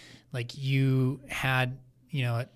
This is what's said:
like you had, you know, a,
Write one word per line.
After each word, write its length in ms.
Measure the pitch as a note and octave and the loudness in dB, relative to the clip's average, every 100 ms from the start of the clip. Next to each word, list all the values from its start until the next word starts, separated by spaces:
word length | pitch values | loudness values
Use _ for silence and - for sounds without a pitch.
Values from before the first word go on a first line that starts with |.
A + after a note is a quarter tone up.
| - - _ | -20 -20 _
like 240 | B2+ A#2+ - | -8 -8 -6
you 640 | C3+ C3+ C3+ C3 B2+ C#3+ - | 0 2 4 4 2 -2 -8
had, 480 | - C3 C3 B2+ C3 - _ _ | -4 0 2 0 -4 -14 _ _
you 140 | C#3+ | -2
know, 140 | B2 A#2 | 0 -2
a, 100 | B2 | -4